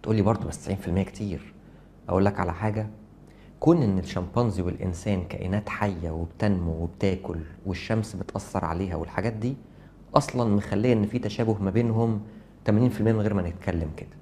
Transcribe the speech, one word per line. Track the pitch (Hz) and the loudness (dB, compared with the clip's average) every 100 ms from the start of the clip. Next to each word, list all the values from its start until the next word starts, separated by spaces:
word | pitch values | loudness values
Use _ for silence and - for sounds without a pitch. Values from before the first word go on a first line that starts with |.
تقول | - 110 | 2 4
لي: | |
"برضه | 98 113 78 | 4 2 -2
بس | - | -8
تسعين | - 95 | -6 -6
في | 90 | 0
المية | 87 | 0
كتير". | 95 - 104 80 - - - - - - - | 0 -4 -6 -6 -10 -20 -20 -20 -20 -18 0
أقول | 90 | 4
لك | 98 - | 4 2
على | 87 | -2
حاجة، | 87 107 107 107 - - - - - - - | -2 -2 -2 -6 -10 -20 -20 -20 -20 -20 0
كون | - 170 | 4 6
إن | 117 95 | 4 2
الشمبانزي | 87 95 87 - 120 92 | 0 -4 -2 0 0 0
والإنسان | 90 87 95 85 - 95 | -2 -2 -4 -4 -2 -2
كائنات | 87 - 90 101 101 | -2 -6 -2 -2 -2
حية | - 104 87 82 | -2 -2 -2 -6
وبتنمو | 80 82 - 107 95 85 80 | -4 -6 0 0 2 0 -2
وبتاكل | 85 - 98 92 - 82 78 - 98 | -4 0 0 0 -4 -8 -10 -12 -8
والشمس | 90 - 110 107 95 | -6 -2 -2 -2 -6
بتأثر | 95 - - 98 | -6 -8 -4 -4
عليها | 82 85 95 80 | -2 -2 -2 -2
والحاجات | 82 - 104 | -4 -2 -2
دي، | 110 117 139 - - - - - | -2 -4 -4 -10 -20 -20 -20 2
أصلًا | - - 127 117 101 | 2 2 0 4 2
مخلية | 101 101 120 | 2 2 4
إن | 113 104 | 4 2
في | 123 | 0
تشابه | 107 107 113 104 | -4 -2 0 2
ما | 98 | 2
بينهم | 104 117 113 117 107 - - - - | 2 2 2 2 0 -4 -16 -20 -8
تمانين | - 107 123 | 2 4 4
في | - | 4
المية | 107 | 2
من | 110 | 4
غير | 104 | 2
ما | 101 | 0
نتكلم | 87 85 - 85 78 76 | -2 -4 -2 -2 -2 -6
كده | - - | -14 -18